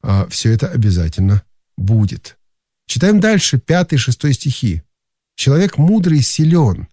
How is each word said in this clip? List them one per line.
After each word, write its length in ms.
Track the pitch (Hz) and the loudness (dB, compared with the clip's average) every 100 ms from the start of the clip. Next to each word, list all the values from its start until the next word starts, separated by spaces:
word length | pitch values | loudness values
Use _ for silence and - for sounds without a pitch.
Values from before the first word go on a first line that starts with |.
А, 240 | - 98 92 | -2 -2 -2
всё 220 | - 113 | -2 -2
это 180 | 113 - | 0 -2
обязательно 720 | 156 104 90 80 - 95 101 _ _ _ - | 0 0 0 -2 -2 0 0 _ _ _ -8
будет. 640 | 95 113 104 - - _ _ _ _ _ _ | -2 0 0 -4 -16 _ _ _ _ _ _
Читаем 340 | - 185 208 | -2 2 2
дальше, 380 | 214 208 - 131 | 2 0 0 -4
пятый, 400 | - 170 170 143 | 0 0 0 -2
шестой 340 | - 120 147 | -2 -2 -2
стихи. 480 | 127 143 - 107 80 - _ _ _ _ | -2 -4 -4 -4 -4 -10 _ _ _ _
«Человек 440 | - - 147 196 - | -4 0 2 0 2
мудрый 440 | 160 220 175 151 | 2 2 2 2
силён 680 | 123 - 160 170 131 87 - | 0 0 2 4 2 -2 -8